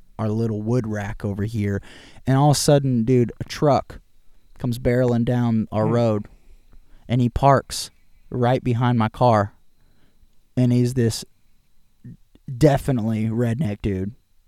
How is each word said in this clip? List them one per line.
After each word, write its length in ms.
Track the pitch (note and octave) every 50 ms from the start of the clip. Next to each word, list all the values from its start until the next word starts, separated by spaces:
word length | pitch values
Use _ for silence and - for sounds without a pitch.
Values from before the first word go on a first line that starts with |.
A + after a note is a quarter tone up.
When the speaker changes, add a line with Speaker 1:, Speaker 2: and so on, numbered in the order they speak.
| - - - -
Speaker 1:
our 100 | A2 G#2+
little 320 | G#2+ A2+ A2+ A2+ G#2+ G#2+
wood 260 | G#2+ A2 A#2+ B2+ A2
rack 380 | A2 G#2+ G#2 G2+ G2 G2 - -
over 200 | G#2 G2 G2+ G2+
here. 360 | A2 A#2 G#2+ G2+ G2+ G2+ G2 - - - - - - - - -
And 100 | - C3+
all 140 | C3+ C#3+ D3+
of 60 | C3+
a 40 | -
sudden, 440 | - - D3 C#3+ C#3 C3+ B2+ A#2 A2
dude, 280 | A#2+ B2+ B2 A#2+ A2 - -
a 40 | -
truck 560 | - - - D#3 D3 C3 A2 - - - - - _ _ - - - - - - - - -
comes 200 | - B2+ A#2 B2
barreling 460 | B2+ B2+ A#2+ B2 B2+ A#2+ A#2+ A#2 A#2
down 440 | B2 B2 B2 A#2+ A#2 A2+ A2 G#2 - -
our 120 | G#2+ A2
Speaker 2:
Mm. 60 | A2 A2+
Speaker 1:
road, 320 | A#2 A#2+ A2+ G#2+ G#2 G#2 - - - _ - - - - _ - - - - - - - -
and 120 | A#2+ B2+ B2
he 80 | A#2+
parks 600 | - - - C#3 C#3 B2 - - - - - - _ _ _ - - - - -
right 340 | - B2 A#2+ A#2+ C3 B2+ -
behind 360 | C3 A#2 A2+ B2+ B2 B2 A#2
my 100 | A2 A2
car. 460 | - - C3 B2 A2+ G#2+ G2 G2 - _ - - - _ _ _ _ _ - _ _ _ _ _ _ - _ _ -
And 160 | B2+ B2+ B2
he's 240 | B2 B2 B2 A#2+ C3
this 300 | C3 A#2 A2+ - - - - _ _ _ _ _ _ _ _ _ - - _ _ _ - B2 - - - _ _ _ _ - C3 A#2
definitely 680 | C#3+ - - C3+ - - C3 A#2+ G#2 A2+ A2+ G#2+ A2
redneck 540 | A2+ A2 A#2 A#2+ A#2 A2+ A#2 - G#2 G#2 -
dude. 320 | - G#2+ G2 F#2 F#2+ G2+ - - _ _ _ _ _